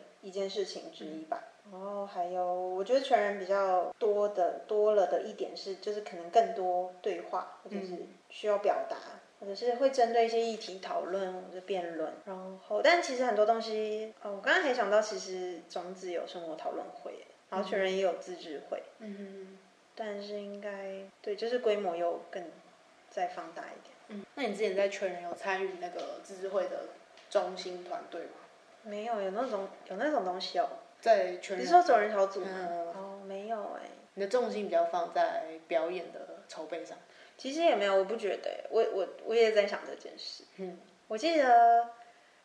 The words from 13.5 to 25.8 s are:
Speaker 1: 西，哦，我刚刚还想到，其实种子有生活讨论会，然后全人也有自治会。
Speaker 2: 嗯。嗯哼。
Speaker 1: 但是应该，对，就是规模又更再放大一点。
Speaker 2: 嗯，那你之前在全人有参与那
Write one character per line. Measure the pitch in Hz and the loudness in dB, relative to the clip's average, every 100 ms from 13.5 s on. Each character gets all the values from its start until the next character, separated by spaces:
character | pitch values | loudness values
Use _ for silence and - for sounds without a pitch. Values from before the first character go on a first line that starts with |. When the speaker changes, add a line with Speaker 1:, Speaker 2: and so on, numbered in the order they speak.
| 226 | 4
Speaker 1:
西， | 226 214 214 214 220 - | 0 -4 -2 -4 -8 -10
哦， | 208 196 | -10 -4
我 | |
刚 | 214 349 | 2 4
刚 | |
还 | 302 | 4
想 | 247 196 | 2 4
到， | 208 | 4
其 | 220 190 | 2 -2
实 | 190 185 180 170 - | -8 -6 -6 -8 -10
种 | 185 175 185 | -10 -8 -10
子 | 185 | -6
有 | 170 - | -6 -6
生 | 180 165 | -8 -10
活 | 156 | -8
讨 | 143 | -6
论 | 151 - | -6 -8
会， | - - - - - - | -12 -14 -14 -18 -20 -8
然 | 190 | -6
后 | 202 | -2
全 | 202 | 0
人 | 190 190 | 0 2
也 | |
有 | 190 - | 0 0
自 | - 175 | -6 -12
治 | 170 139 - | -10 -12 -8
会。 | - - - | -10 -10 -16
Speaker 2:
嗯。 | 220 | -14
嗯 | 202 | -12
哼。 | 196 196 190 190 - _ _ - | -12 -14 -16 -20 -20 _ _ -10
Speaker 1:
但 | 214 202 | -8 -8
是 | 202 208 | -8 -8
应 | 202 202 | -8 -10
该， | 208 196 196 190 196 - | -8 -8 -10 -10 -14 -10
对， | 214 196 | -6 -4
就 | 226 | -2
是 | 247 | 0
规 | 226 202 | 2 2
模 | 190 170 | 0 0
又 | 175 - - | -2 -2 -8
更 | 196 165 - - - _ - - | -12 -12 -16 -20 -20 _ -20 -10
再 | 196 180 | -4 -4
放 | 180 165 170 | -4 -10 -10
大 | |
一 | - - | -12 -14
点。 | - - - | -20 -20 -14
Speaker 2:
嗯， | 208 - - | -14 -12 -4
那 | |
你 | 240 | -4
之 | 196 | 0
前 | 214 190 | 0 2
在 | 202 | 0
全 | - 190 | 0 -4
人 | 175 | -4
有 | 175 | -8
参 | 170 196 190 190 | -6 -4 -2 -2
与 | |
那 | 175 | -4